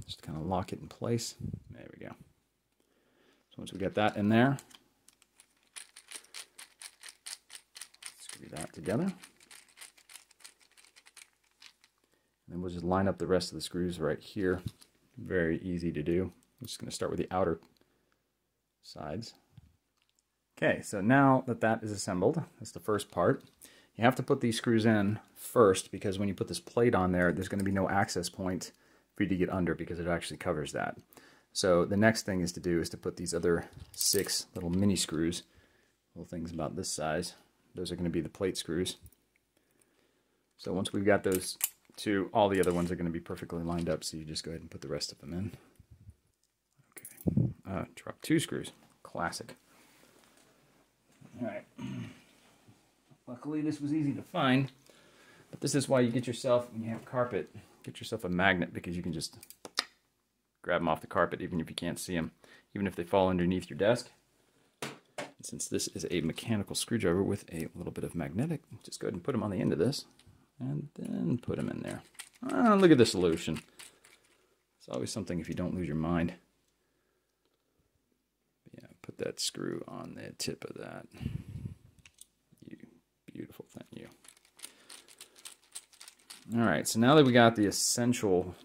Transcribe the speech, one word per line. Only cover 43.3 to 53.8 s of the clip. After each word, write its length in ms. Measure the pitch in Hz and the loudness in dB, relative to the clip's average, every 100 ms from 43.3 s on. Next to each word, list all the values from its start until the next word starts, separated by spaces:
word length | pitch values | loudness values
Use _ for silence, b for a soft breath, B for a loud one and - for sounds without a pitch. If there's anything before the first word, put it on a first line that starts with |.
| 90 85 85 | -10 -6 -6
lined 240 | 85 85 82 | -2 -2 0
up, 160 | 78 | -2
so 120 | - 80 | -4 -10
you 80 | |
just 200 | 78 78 | -8 -8
go 80 | 78 | -8
ahead 80 | 80 | -10
and 100 | 82 | -12
put 120 | - | -12
the 60 | 69 | -8
rest 220 | 73 - | -6 -6
of 80 | - | -10
them 140 | 67 | -8
in. 200 | 85 101 B B B - - - - _ _ _ _ _ _ _ | -6 -6 B B B -20 -20 -20 -20 _ _ _ _ _ _ _
Okay, 580 | - - - - - - - 98 | -20 -20 -6 -2 2 0 -2 -8
uh, 160 | 92 85 - | -8 -8 -12
drop 240 | - - | -16 -14
two 160 | - 156 | 0 0
screws. 320 | - - - - - _ | 0 -6 -8 -14 -20 _
Classic. 540 | - - 82 - - - b b b b b b b b b b b b b _ _ _ - - | -14 -6 -4 -6 -12 -18 b b b b b b b b b b b b b _ _ _ -20 -10
All 80 | 117 | -8
right. 180 | 101 - - 131 127 110 B B B B B B - _ _ _ _ - | -8 -14 -14 -10 -10 -10 B B B B B B -20 _ _ _ _ -16
Luckily, 340 | 123 147 156 | -12 -6 -2
this 200 | 151 147 | -2 -2